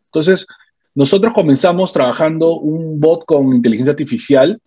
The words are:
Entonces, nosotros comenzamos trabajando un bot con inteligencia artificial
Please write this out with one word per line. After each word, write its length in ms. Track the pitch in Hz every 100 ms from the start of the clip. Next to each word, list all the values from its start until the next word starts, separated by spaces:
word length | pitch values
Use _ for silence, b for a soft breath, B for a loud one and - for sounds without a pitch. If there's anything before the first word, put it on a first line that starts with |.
| _
Entonces, 400 | 156 156 185 - b b _ _
nosotros 400 | - 139 196 220
comenzamos 580 | 220 165 135 180 175 185
trabajando 640 | - 127 120 156 160 165 165
un 420 | 151 160 160 156
bot 260 | 151 165 -
con 260 | 151 135
inteligencia 380 | 123 120 110 131
artificial 720 | 147 - 117 - 139 143 226